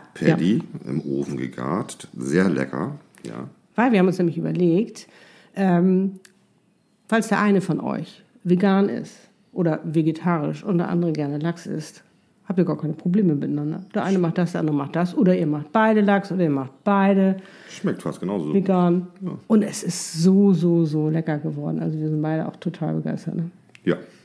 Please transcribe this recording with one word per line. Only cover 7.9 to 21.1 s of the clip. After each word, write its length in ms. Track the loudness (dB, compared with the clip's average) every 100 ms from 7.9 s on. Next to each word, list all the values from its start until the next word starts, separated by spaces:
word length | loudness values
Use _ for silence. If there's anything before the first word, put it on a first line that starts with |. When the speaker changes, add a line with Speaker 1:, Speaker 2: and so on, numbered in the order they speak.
| -6 -8 -14 _ _
Speaker 2:
vegan 460 | 0 2 4 4 2
ist 240 | -2 -10 -16 _ _ _
oder 260 | -2 -2 -2 -2
vegetarisch 800 | 0 0 0 0 0 -2 -6
und 160 | -2 0
der 100 | 0
andere 240 | 0 0
gerne 240 | -2 -4 -4
Lachs 280 | -4 -6 -8
isst, 360 | -10 -10 -16 _ _ _ _ -4
habt 140 | 0
ihr 60 | 0
gar 120 | 0
keine 140 | -4
Probleme 440 | -4 0 2 4 2
miteinander. 500 | 0 -4 -4 -8 -8 -4
Der 80 |
eine 160 | 0 0
macht 180 | 0 0
das, 140 | -2
der 80 | -2
andere 160 | -2 -2
macht 220 | -2 -2
das. 180 | -2 2
Oder 200 | 2 4
ihr 100 | 0
macht 240 | -4 -2
beide 300 | 2 4 4
Lachs 280 | 4 2 0
oder 100 | 0
ihr 60 | 0
macht 220 | 0 -4 -6
beide 540 | 0 2 4 4 4 2 -6 -20 -20
Speaker 1:
Schmeckt 320 | -6 -4 -4
fast 180 | -6 -6
genauso. 340 | -4 -4 0
Speaker 2:
vegan. 540 | 0 2 4 4 2 -2 -10
Speaker 1:
Ja. 100 | -10 -10 0
Speaker 2:
Und 140 | 2
es 180 | 2 -4
ist 300 | -8 -8 -6 0
so, 300 | 4 6 6
so, 300 | 4 4 2
so 240 | 2 0
lecker 280 | 0